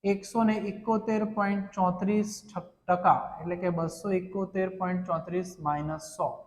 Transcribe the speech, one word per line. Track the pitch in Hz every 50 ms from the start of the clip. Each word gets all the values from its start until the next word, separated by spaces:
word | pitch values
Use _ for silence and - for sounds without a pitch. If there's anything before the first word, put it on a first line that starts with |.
| -
એકસો | 196 202 196 - - - 233 226 214
ને | 220 214 - 202
એકોતેર | 190 - - 233 220 214 220 226 220 214 214 208 214
પોઇન્ટ | 208 202 196 202 202 196 196 -
ચોત્રીસ | 196 185 185 180 180 202 190 208 214 208 208 - - - -
ટકા | - 180 - - _ _ _ - 180 180 180 180 147 - - - - -
એટલે | 156 175 175 175 185
કે | 180 170
બસો | 165 165 160 156 - - 202 190 185
એકોતેર | 180 185 - 196 190 185 190 190 185 185 190
પોઇન્ટ | - 185 180 180 180 180 175
ચોત્રીસ | 170 160 160 - 170 185 180 185 - - 156
માઇનસ | 147 147 147 151 156 156 151 - - -
સો | - 170 135 - - -